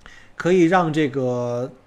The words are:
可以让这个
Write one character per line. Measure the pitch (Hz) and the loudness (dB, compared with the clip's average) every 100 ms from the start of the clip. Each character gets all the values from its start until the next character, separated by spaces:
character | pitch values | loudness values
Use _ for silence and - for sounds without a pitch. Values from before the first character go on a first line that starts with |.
| - - - - | -20 -20 -20 -6
可 | 165 | 0
以 | 185 | 4
让 | 165 185 165 | 4 4 0
这 | 156 147 | 0 -2
个 | 135 127 123 120 120 135 - | -2 -4 -4 -4 -6 -8 -12